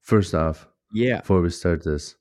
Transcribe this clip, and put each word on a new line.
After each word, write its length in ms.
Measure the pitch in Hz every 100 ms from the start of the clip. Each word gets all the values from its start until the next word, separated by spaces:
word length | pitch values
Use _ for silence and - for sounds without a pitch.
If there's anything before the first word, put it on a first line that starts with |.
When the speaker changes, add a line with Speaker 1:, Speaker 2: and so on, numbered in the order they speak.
Speaker 1:
first 340 | - 110 95 85
off, 320 | 80 78 - _ _
Speaker 2:
Yeah. 280 | 107 123 113
Speaker 1:
before 200 | - 95
we 80 | 87
start 340 | - 87 82
this 320 | 82 73 - _